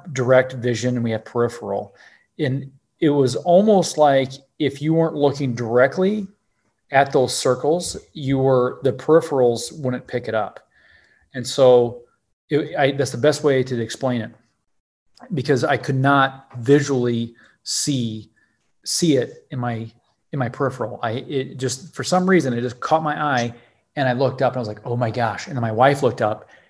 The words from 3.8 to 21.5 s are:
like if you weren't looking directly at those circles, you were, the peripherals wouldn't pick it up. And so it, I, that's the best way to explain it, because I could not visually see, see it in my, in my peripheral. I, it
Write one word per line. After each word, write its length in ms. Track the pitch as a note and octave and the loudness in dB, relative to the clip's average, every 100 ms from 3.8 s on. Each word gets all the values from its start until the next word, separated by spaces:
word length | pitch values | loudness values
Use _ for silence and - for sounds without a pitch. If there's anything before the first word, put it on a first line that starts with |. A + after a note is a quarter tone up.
| E3 - | 2 4
like 340 | D3 C3+ C3 - _ - | 4 4 0 -8 _ -4
if 240 | C#3+ - | -4 -2
you 120 | D3+ | 0
weren't 200 | E3 E3 | 2 0
looking 400 | D3+ C#3+ C#3 C3+ | 2 0 0 -4
directly 720 | A2+ A2+ A#2+ C#3 F#3 F#3+ G#3+ F#3+ _ _ _ _ _ - | -4 0 4 2 2 -2 -2 -8 _ _ _ _ _ -2
at 220 | C#3 C#3 | 0 2
those 240 | C#3 A#2+ - | 2 0 0
circles, 600 | C3 B2+ C#3+ E3+ F3 - - | 0 0 0 -2 -4 -12 -14
you 260 | D#3+ C3+ C3+ | -10 -2 2
were, 420 | C3+ B2+ B2 - | 4 4 2 0
the 100 | C3+ | -4
peripherals 840 | C3+ - D#3+ D#3+ C#3 A#2+ A#2 - E3 | -2 4 4 4 2 2 2 -6 -8
wouldn't 260 | C3 B2+ - | -6 -6 -8
pick 180 | B2 A#2 | -8 -4
it 80 | |
up. 260 | A2 G2 - _ _ _ _ _ _ _ | -4 -4 -10 _ _ _ _ _ _ _
And 120 | C3 A#2 | -12 -8
so 560 | - B2+ B2 A#2+ A#2+ - _ _ _ - | 4 6 6 4 -4 -20 _ _ _ -4
it, 260 | D3 - D#3+ | -4 -2 0
I, 160 | C3+ | 0
that's 180 | C#3 D3 | 0 -4
the 60 | B2 | 0
best 260 | C#3+ D3 | 0 2
way 180 | D3+ C3 | 0 0
to 180 | B2+ A#2+ | 0 -4
explain 420 | A2+ - C3 A#2+ | -6 -4 -4 -4
it, 80 | A2 - _ _ _ _ _ _ _ _ - | -6 -14 _ _ _ _ _ _ _ _ -8
because 280 | D3 C#3 C#3 | -6 0 0
I 120 | D3+ B2+ | 2 -2
could 200 | - C3+ | -2 0
not 520 | C3+ C#3 C3+ C3 - B2 | 2 4 2 -2 -18 -8
visually 760 | A#2 C#3+ C#3+ C3 A#2+ A#2 A#2 - _ _ | 4 4 4 -2 0 -2 -6 -12 _ _
see, 680 | - - - C3+ A2+ A2 - _ _ _ _ _ | -8 -6 -2 -2 -4 -8 -16 _ _ _ _ _
see 320 | - - E3+ C3 | -8 -2 2 2
it 300 | A#2 - - | 0 -10 -14
in 80 | C3+ | -8
my, 320 | A#2+ A2+ A2+ _ _ _ _ | -6 -6 -10 _ _ _ _
in 60 | C#3+ | -6
my 100 | C3 | -6
peripheral. 500 | - C3+ - A2 - | -2 -4 -4 -8 -6
I, 80 | A#2 | -6
it 480 | A#2+ - C#3+ C#3 | -6 -6 -6 -6